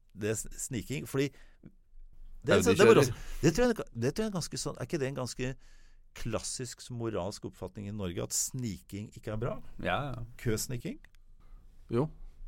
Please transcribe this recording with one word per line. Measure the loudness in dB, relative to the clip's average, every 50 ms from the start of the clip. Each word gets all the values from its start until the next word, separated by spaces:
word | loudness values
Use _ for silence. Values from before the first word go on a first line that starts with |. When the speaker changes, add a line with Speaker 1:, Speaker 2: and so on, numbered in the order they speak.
| _ -20 -10 -4
Speaker 1:
det | -2 -2
er | -2
s-, | -2 -4 -8 -8 -8 -8 -4
sniking, | -4 -6 -4 -4 -6 -6 -6 -4
fordi | 0 0 0 0 -2 -8 -16 -20 -20 -20 -20 -20 -20 -20 -20 _ -20 -18 -18 -18 -16 -16 -16 -14 -14 -6 2
det | 4 6
er | 6 8
så, | 6 8
det | 10
Speaker 2:
Audi-kjører. | 10
Speaker 1:
var | 12 12 10 8
også, | 6 2 -2 -6 -8 -4 2 4
det | 4 6
tror | 6 4
jeg, | 4 4 2 -2 -6 -4 -2
det | 0 0 0
tror | 0 -2
jeg | -2
er | -2 -4
ganske | -4 -4 -6 -6
sånn, | -6 -6 -6 -6
er | -6
ikke | -4 -2 -2
det | -2 -2
en | -2
ganske | -4 -6 -6 -4 -4 -4 -4 -4 -6 -12 -18 -20 -20 -20 -20 -20 -20 -20 -20 -10
klassisk | -6 -4 -2 -2 -2 -4 -4 -6 -8 -8 -10 -10 -14 -12 -10
moralsk | -8 -4 -4 -2 -2 -2 -2 -4 -6 -6 -8
oppfatning | -10 -8 -8 -10 -10 -8 -8 -8
i | -8 -6
Norge, | -4 -4 -4 -2 -4 -4
at | -2 -2
sniking | -2 -2 -2 -4 -4 -4 -4 -6 -6 -10 -12 -10 -10 -10 -12 -14
ikke | -12 -10 -6 -6
er |
bra? | -4 -4 -4 -4 -6 -8 -10 -10 -4
Speaker 3:
Ja, | -2 0 0 0 0 -2 -6
ja. | -8 -8 -10 -12 -6
Speaker 1:
Køsniking? | -2 0 0 0 -2 -4 -6 -6 -6 -8 -10 -10 -14 -20 -20 -20 -20 -20 -20 -20 -20 -20 -20 -20 -20 -20 -20 -20 -8 -2
Speaker 2:
Jo, | 2 2 2 2 -2 -8 -14 -14 -14 -12 -14